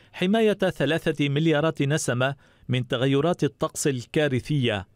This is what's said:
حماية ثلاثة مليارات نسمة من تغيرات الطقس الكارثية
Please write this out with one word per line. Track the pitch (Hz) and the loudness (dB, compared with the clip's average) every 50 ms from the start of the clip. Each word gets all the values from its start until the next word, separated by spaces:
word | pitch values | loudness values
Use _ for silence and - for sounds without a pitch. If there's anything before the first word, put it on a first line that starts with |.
| - _ - | -20 _ -8
حماية | - 180 185 208 226 226 214 196 | -4 -2 0 2 4 4 2 2
ثلاثة | 196 190 185 - - 147 135 160 165 - 170 156 143 147 143 | 2 0 -2 -2 0 0 0 0 0 0 -2 -2 0 0 0
مليارات | 139 143 160 165 151 143 151 160 156 - 147 | 0 0 2 2 2 2 2 0 0 0 0
نسمة | 139 151 156 - - 123 120 127 135 143 - _ _ _ _ - - | 0 0 0 0 0 -2 0 0 -2 -4 -6 _ _ _ _ -6 -4
من | 123 127 123 - | -2 -2 -2 -2
تغيرات | 139 120 127 139 139 135 147 170 180 - - | -2 0 0 2 2 2 2 0 0 0 -2
الطقس | 143 - - - 160 - - - | -4 -2 -2 -6 -6 -4 -2 -2
الكارثية | 156 139 123 113 - - 160 151 147 127 123 - - 151 147 127 117 107 101 - - _ | -2 -2 -2 -4 -4 -2 0 0 0 0 -2 -2 -2 -2 0 0 0 -2 -4 -6 -10 _